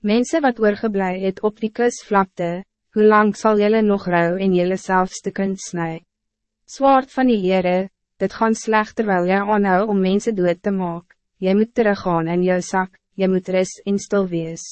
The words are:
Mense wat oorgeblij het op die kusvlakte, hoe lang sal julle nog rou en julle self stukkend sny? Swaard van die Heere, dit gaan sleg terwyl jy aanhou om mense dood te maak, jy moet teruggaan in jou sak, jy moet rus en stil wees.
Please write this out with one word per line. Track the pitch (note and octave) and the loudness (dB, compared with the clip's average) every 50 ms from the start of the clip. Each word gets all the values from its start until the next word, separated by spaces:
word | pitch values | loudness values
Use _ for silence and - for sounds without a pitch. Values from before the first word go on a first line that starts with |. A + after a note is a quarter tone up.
| - | 0
Mense | G#3 G#3+ A#3 B3 - - E4 | 0 0 0 0 0 -2 0
wat | D4 C4 B3 - | 0 0 0 2
oorgeblij | A3 G#3 G#3 G#3 - A3+ G3+ G3 F#3+ F#3 F3+ F#3+ F#3+ | 0 0 2 0 -4 -2 -2 -2 -2 -2 -4 -2 -4
het | F#3+ F#3+ - | -4 -4 -2
op | - G#3+ G#3+ _ | -4 -4 -4 _
die | A3+ G#3+ _ | -8 -6 _
kusvlakte, | - A#3+ A#3+ A#3+ - - - G#3+ G3 F#3+ F#3+ _ - F3 E3+ F3 F3+ G3 _ _ _ _ _ _ | 0 -2 -2 -2 -4 -6 0 0 0 0 0 _ -6 -6 -4 -6 -8 -10 _ _ _ _ _ _
hoe | A3 | 4
lang | G#3+ G#3+ G#3+ G#3 G#3+ G#3 G3 | 4 6 6 6 4 2 0
sal | - - G#3+ G#3+ G#3 | 0 0 2 2 4
julle | G#3 G#3 A3 A3 | 2 2 2 2
nog | A3 G#3 G3+ G3 - | 4 2 0 0 0
rou | F3+ F3 E3+ E3+ E3+ F3 F#3+ | 0 0 2 2 2 0 0
en | G3 F#3+ F3+ | 0 2 2
julle | F3+ F3 F3+ F#3+ F#3 | 2 2 0 -2 -4
self | - - F#3+ F#3 F#3 F#3+ | -2 0 0 0 0 -2
stukkend | - - _ G3 F#3+ - G3 G3 F#3+ F#3+ | -6 -10 _ -8 -4 -4 -4 -4 -4 -8
sny? | - - - E3+ E3 E3 D#3+ E3 _ _ _ _ _ _ _ _ _ _ _ _ _ | -10 -10 -6 -6 -6 -6 -6 -10 _ _ _ _ _ _ _ _ _ _ _ _ _
Swaard | _ - - C4+ C#4 C4+ C4 C4+ _ | _ -6 0 2 4 4 4 2 _
van | - C4+ C4 B3+ | -2 0 2 2
die | A#3 G#3 | 2 2
Heere, | F#3 F3+ F#3+ F#3 F3+ F3+ F3+ F#3 F#3+ F#3+ _ _ _ _ _ _ | 2 0 0 2 2 2 0 0 -2 -4 _ _ _ _ _ _
dit | G3 F#3+ - - | -6 -4 -2 0
gaan | A#3 A3 A3 | 0 0 0
sleg | - - A3+ A3 G#3+ G#3+ - - | -2 -2 0 0 0 0 -2 -4
terwyl | - A3 G#3 F#3+ F3+ F3 | -4 -2 0 0 0 2
jy | F3+ F#3+ G3 | 0 0 0
aanhou | G3+ G3+ G#3+ G#3 G3+ G3 F#3 F3+ G#3 A3 | 0 0 0 0 2 2 2 2 0 0
om | G3+ G3 | 0 0
mense | F#3 F#3 F#3+ G3+ - A#3 | 2 2 0 0 -2 -2
dood | A3 F#3+ F3+ F3 E3+ F3 | -2 0 0 0 -2 -2
te | - G#3 | -4 -4
maak, | G3 F#3+ F#3 F3 E3 E3+ - _ _ _ _ _ _ _ | -4 -2 -4 -6 -6 -10 -14 _ _ _ _ _ _ _
jy | F#3+ F#3 F#3+ G#3 | -2 2 2 2
moet | A3+ A#3 _ | 2 0 _
teruggaan | B3 A3+ G#3 G3+ - - F#3 E3+ E3 D#3+ D#3+ | 0 0 2 0 0 -2 -2 0 0 0 0
in | E3+ F3 F3+ | 0 0 0
jou | F#3 F3+ F3+ | 0 0 -2
sak, | F3+ - - F#3+ F#3 F#3 _ _ _ _ _ - | -2 -2 -2 -4 -4 -4 _ _ _ _ _ -2
jy | F#3+ F#3 F#3 | 0 0 0
moet | F#3 F3+ - F#3 F#3 | -2 -2 -2 -2 -2
rus | F#3 F#3 - - _ | -2 -2 -6 -10 _
en | G3+ G3+ G3 | -4 -4 -4
stil | - - G#3 G3+ F#3+ F#3 | -2 -2 -2 -2 0 -2
wees. | F3 E3 E3 D#3+ E3 E3 - - | -4 -6 -6 -6 -10 -14 -16 -20